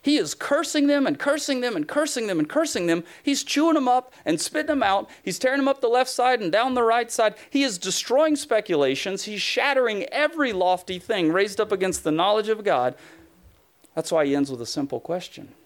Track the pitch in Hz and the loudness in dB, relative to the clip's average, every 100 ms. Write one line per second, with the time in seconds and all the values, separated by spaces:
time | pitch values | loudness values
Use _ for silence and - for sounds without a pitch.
0 | - 285 151 - - 285 302 302 285 285 | 2 0 0 -6 0 0 2 2 2 2
1 | 254 269 285 302 294 254 247 190 147 285 | 2 0 0 -2 -2 -2 -2 -4 -2 -2
2 | 311 254 220 170 151 294 320 220 175 165 | -2 -2 -2 -2 0 0 0 -2 0 -2
3 | 165 - - 277 - 277 330 311 254 247 | -4 -6 -2 -2 0 2 4 4 4 2
4 | 247 - - 165 - 311 302 285 208 196 | 0 -8 -4 -2 -2 -4 -2 0 2 0
5 | - - - 170 254 277 269 269 233 240 | -2 -10 -8 -2 0 2 0 0 2 2
6 | 254 - 247 247 185 196 262 247 226 233 | 2 0 2 2 2 0 2 2 2 2
7 | 240 - 220 214 - 277 277 180 185 180 | 0 0 0 0 -4 0 0 -2 -6 -6
8 | - 262 311 294 - 220 208 160 135 139 | 0 2 2 0 0 -2 2 2 2 0
9 | 196 190 - 208 - - 277 269 240 208 | -4 -6 -8 -6 -4 0 2 2 0 -2
10 | - 262 302 320 269 190 180 180 - 185 | -4 -2 -2 0 -2 2 2 0 -2 -10
11 | - 214 160 175 202 196 208 196 190 165 | -4 0 2 2 0 0 -2 0 -2 -2
12 | 160 156 190 214 214 214 202 139 123 127 | -2 0 2 2 0 -2 0 2 0 -4
13 | - - - _ - _ _ _ _ - | -20 -20 -20 _ -20 _ _ _ _ -8
14 | 156 165 143 143 139 123 113 - 139 117 | -2 0 2 2 0 -4 -8 -6 -6 -6
15 | - 175 175 - - - | -6 -8 -8 -18 -20 -20